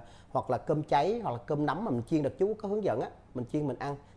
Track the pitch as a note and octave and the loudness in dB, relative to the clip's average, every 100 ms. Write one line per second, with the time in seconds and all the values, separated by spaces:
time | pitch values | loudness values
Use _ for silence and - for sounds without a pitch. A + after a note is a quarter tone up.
0 | - - - B2+ B2 A#2 - D3+ D3+ D3 | -6 -20 -4 -2 0 0 0 0 2 2
1 | E3+ A#3 F3 A#2 - D3 D3 B2 A#3 A#2+ | 4 0 -2 -4 -2 0 2 0 0 -2
2 | A#2 D#3+ C#3 - G3 G#3+ G3+ G#3+ F3+ A#2 | 2 2 2 2 0 0 -2 0 2 0
3 | E3 - - B2+ A#2+ D3+ C#3+ - C#3 C#3 | -2 -8 -10 -8 -4 -2 -2 -2 -4 -6
4 | - | -10